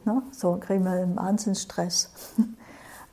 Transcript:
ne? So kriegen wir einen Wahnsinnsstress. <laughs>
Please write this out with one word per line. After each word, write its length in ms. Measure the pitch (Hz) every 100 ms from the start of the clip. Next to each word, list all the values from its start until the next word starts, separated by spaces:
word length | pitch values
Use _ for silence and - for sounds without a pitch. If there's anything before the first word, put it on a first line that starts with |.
ne? 160 | 214 254 262
So 260 | - 180 180
kriegen 240 | - 196
wir 60 | 185
einen 260 | 180 180 180
Wahnsinnsstress. 920 | 180 208 208 190 - - 175 - - - - -
<laughs> 80 | 226 - - - - - -